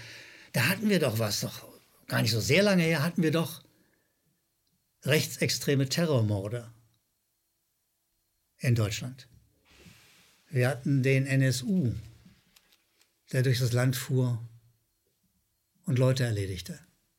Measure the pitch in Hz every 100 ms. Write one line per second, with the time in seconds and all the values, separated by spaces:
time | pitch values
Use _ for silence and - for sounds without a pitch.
0 | - - - - - - 123 190 214 185
1 | 143 110 107 101 - - - - _ _
2 | - 123 120 113 92 156 208 185 165 160
3 | 156 - 156 156 165 - - _ _ _
4 | _ _ _ _ _ _ _ _ _ _
5 | - 151 - - 165 - - 139 135 -
6 | 170 131 107 104 101 120 117 - _ _
7 | _ _ _ _ _ _ _ _ _ _
8 | _ _ _ _ _ _ 139 117 104 -
9 | 123 131 - _ _ _ _ - - -
10 | _ _ _ _ - 131 127 139 - 139
11 | 131 135 135 135 131 131 226 185 127 -
12 | - - - _ _ _ _ _ _ _
13 | _ _ - 135 127 123 127 120 127 131
14 | - 127 123 117 117 - _ _ _ _
15 | _ _ _ _ _ _ _ _ - 127
16 | 131 131 120 107 95 90 - - _ _
17 | _